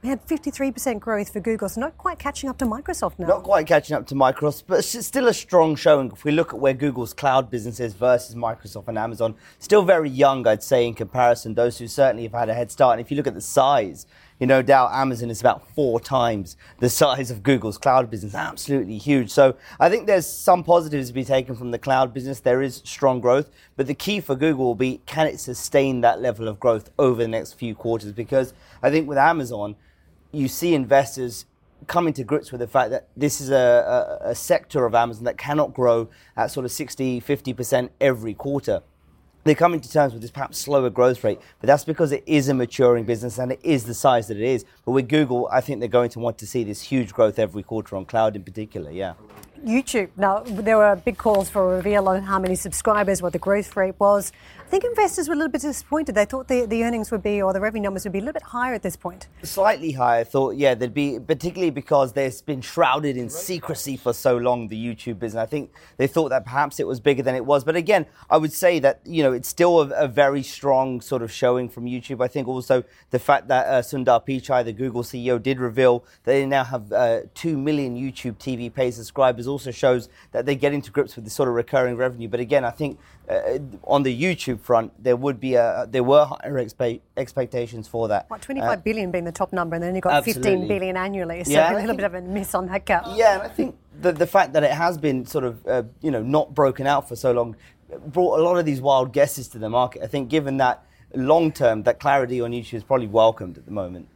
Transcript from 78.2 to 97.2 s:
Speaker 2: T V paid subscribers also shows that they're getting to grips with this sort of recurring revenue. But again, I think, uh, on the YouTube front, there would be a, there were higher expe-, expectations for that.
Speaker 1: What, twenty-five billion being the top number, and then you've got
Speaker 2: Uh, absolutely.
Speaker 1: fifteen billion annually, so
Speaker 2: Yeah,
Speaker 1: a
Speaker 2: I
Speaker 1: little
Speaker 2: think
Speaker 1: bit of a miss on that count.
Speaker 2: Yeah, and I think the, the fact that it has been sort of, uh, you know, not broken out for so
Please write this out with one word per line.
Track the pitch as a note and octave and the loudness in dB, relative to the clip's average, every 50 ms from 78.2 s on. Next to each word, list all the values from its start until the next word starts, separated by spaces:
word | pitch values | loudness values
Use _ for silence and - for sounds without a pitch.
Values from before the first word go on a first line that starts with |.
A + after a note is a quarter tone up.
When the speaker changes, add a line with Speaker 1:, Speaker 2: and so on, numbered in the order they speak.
| - B2+ G#2+ - | -10 -10 -10 -8
Speaker 2:
T | - C#3 C3 | -8 -8 -6
V | A#2 A#2+ A#2 | -6 -8 -10
paid | - - C3 B2 | -4 -2 -2 -2
subscribers | A#2 A#2 A2 - _ - C3+ B2+ B2 A#2 A#2 B2+ | -2 -6 -14 -12 _ 2 2 2 2 0 -6 -8
also | C#3 C#3 - C3+ | -8 -8 -8 -10
shows | A#2 - - C3+ B2+ B2 A2 - _ _ - _ | -8 0 2 2 2 2 0 -8 _ _ -20 _
that | - A#2+ A#2+ | -6 -4 -2
they're | C3 C#3+ | -2 -2
getting | C3 C#3 C#3+ C#3+ C#3+ | 0 0 0 0 -2
to | - - | -6 -4
grips | - C#3+ C3+ G2+ - | -4 -4 -4 -4 -6
with | - A2 | -16 -14
this | G#2+ - | -14 -4
sort | - C#3+ B2+ | -2 -2 0
of | A#2+ | 0
recurring | A#2 A#2 - - C3+ B2+ B2 B2 | -2 -2 0 0 0 0 0 0
revenue. | A#2 B2+ B2+ B2 A#2 A#2 | -2 -2 -4 -4 -6 -10
But | A2 A#2+ A#2+ | -6 -4 -6
again, | B2 A2 D3 C#3 B2+ | -2 2 2 2 2
I | A#2 | 0
think, | A#2 - D#3 C#3 - - - _ _ - _ - | -4 -4 -6 -6 -6 -10 -20 _ _ -20 _ -4
uh, | - - - - B2 C#3+ D3 C3 G2+ F#2 - | -4 -2 -2 -2 -4 -4 -6 -10 -16 -16 -4
on | - C3+ C#3+ C#3+ | 0 2 2 2
the | C3 B2 A#2 D#3 | 0 -2 0 -2
YouTube | F#3 F3 - - - B2 G#2+ | -2 -2 -2 -4 -6 -6 -6
front, | - - A#2+ A2+ A2+ - _ _ A2 | 0 2 2 2 2 0 _ _ 0
there | B2+ B2 | 0 0
would | A#2+ C3 C#3+ C3+ G#2+ | 2 2 -4 -4 -2
be | B2+ C3 C3 | -4 2 2
a, | A#2+ A#2 A#2 F2 E2+ - A2+ | 4 4 2 0 -4 -6 -4
there | A2+ C3 B2 | -2 0 2
were | B2+ C#3 D3+ D3 | 6 6 6 6
higher | C#3 C3+ - - - D3 C3 A#2+ | 4 0 -10 -8 -6 -4 -4 -4
expe-, | G#2+ - _ B2+ A#2+ A#2 - _ _ _ | -6 -4 _ -2 -2 -2 -6 _ _ _
expectations | - C3+ A#2+ - C#3 B2+ A#2+ - B2 A#2+ A2 A#2 A2+ G#2+ | -8 -8 -6 -4 -6 -6 -4 -4 -6 -6 -6 -8 -14 -14
for | - - A#2 A#2 | -8 -6 -4 -2
that. | G#2+ G#2+ G2 - _ | 0 -2 -2 -2 _
Speaker 1:
What, | A3+ G#3+ | -14 -16
twenty-five | - - C4+ C4+ - - A#3 F#3 - | -10 -10 -6 -4 -2 -2 -2 -2 -2
billion | G#3+ A3+ A3 G3+ F3+ | -4 -4 -2 -4 -4
being | F3 F3+ E3+ | -4 -4 -6
the | E3+ | -6
top | E3 - G3 - - | -4 -4 -6 -4 -2
number, | F#3 F3 E3 E3+ | -4 -4 -4 -4
and | E3 E3+ | -6 -4
then | F3 F#3 | -4 -4
you've | F#3+ F3+ | -2 0
got | F#3 D3 | 2 2
Speaker 2:
Uh, | |
absolutely. | D3 - A#3 - - - | 2 2 0 -4 -2 0
Speaker 1:
fifteen | G#3 F#3+ F#3 F3+ | 0 0 0 0
billion | - G#3 F#3+ F#3 F#3 F#3 | -2 -4 -4 -4 -4 -4
annually, | F#3 F#3 G3 G3 F#3+ F3+ E3 E3 F3 F3 | -4 -6 -6 -6 -6 -6 -8 -8 -8 -4
so | - | 0
Speaker 2:
Yeah, | C#3+ D3+ D#3 | 2 4 4
Speaker 1:
a | E3 | 4
Speaker 2:
I | - | 2
Speaker 1:
little | - G3+ A3 | 0 -2 -4
Speaker 2:
think | B3+ | -4
Speaker 1:
bit | C4 G3 | -2 -2
of | G3 F3 | -4 -4
a | F#3 | -6
miss | F3+ F3+ F#3+ G#3 G3 - - | -10 -6 -6 -6 -6 -4 -4
on | F#3+ F#3 | -4 -4
that | F3+ F3+ G3 - | -2 -6 -8 -2
count. | - G3+ E3+ E3 F3 F#3+ | 0 0 0 0 -4 -2
Speaker 2:
Yeah, | G#3+ A3+ G#3+ G3 | 4 4 4 4
and | F#3+ G#3 | 2 -2
I | A3+ | -6
think | - - C#4+ B3+ - _ _ _ - D3 | -4 -4 -4 -4 -6 _ _ _ -20 -2
the, | - F3+ | 0 0
the | E3+ D3+ E3+ | 2 2 -2
fact | E3+ - G3 F3+ C3 C3+ | 2 4 2 2 4 2
that | D#3 D3 | 2 2
it | C#3 | 2
has | C#3+ D3 E3+ F3 F3+ | 0 2 0 -2 -2
been | D#3 C#3+ D3+ C3+ B2+ A#2+ | 0 -2 0 0 -2 -4
sort | - - D3+ C3 | -4 -4 -2 -2
of, | B2 A#2 A2 _ | -2 -6 -6 _
uh, | - B2 B2+ A#2 A2+ - _ | -2 -2 -2 -2 -4 -12 _
you | - D#3 | -4 -4
know, | C#3 A2+ G#2+ | -2 -2 -2
not | B2 C#3+ D3+ D3+ - C3+ | 0 0 0 0 0 0
broken | D#3 C#3+ C3+ B2+ - C3+ | 2 2 2 2 0 0
out | C#3 D3 C3+ - | 0 0 0 -2
for | - A#2+ | -4 -12
so | - | -2